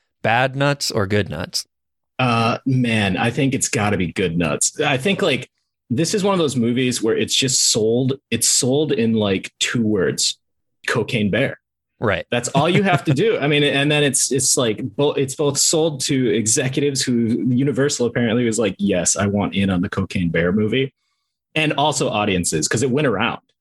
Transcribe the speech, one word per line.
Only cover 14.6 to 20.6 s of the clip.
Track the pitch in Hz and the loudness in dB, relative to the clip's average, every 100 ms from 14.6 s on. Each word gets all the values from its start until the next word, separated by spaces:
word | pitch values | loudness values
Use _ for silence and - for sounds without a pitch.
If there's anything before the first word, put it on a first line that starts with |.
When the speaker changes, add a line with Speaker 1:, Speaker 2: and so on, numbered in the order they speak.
| 120 104 110 117 | 0 -2 -6 -2
Speaker 2:
bo-, | 143 | -2
it's | - 131 | 0 -4
both | - 143 139 | -2 -2 0
sold | - 165 165 139 | 0 2 0 -2
to | - 135 123 | -2 0 2
executives | 101 107 147 127 135 143 135 | 0 0 0 0 0 -2 -2
who | - 120 117 120 131 | 0 0 2 0 0
Universal | 123 139 120 139 - 120 | 2 0 0 0 0 -2
apparently | 120 120 117 120 | 0 0 2 0
was | 110 | 0
like, | 107 - | -2 0
"Yes, | 101 90 82 - | 0 2 0 0
I | 101 | 0
want | 101 95 | 0 0
in | 98 98 | 0 0
on | 90 | 0
the | 98 | -2
Cocaine | - 95 98 87 | -4 -4 -2 0
Bear | 82 87 | 2 2
movie," | 104 | 2